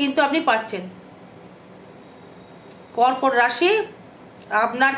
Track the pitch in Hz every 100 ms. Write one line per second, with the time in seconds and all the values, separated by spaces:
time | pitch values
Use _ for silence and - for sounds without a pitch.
0 | 285 294 277 311 294 220 220 190 185 -
1 | - - - - - - - - - -
2 | - - - - - - - - - -
3 | 247 262 269 247 240 247 349 440 415 -
4 | - - - - - 208 226 247 269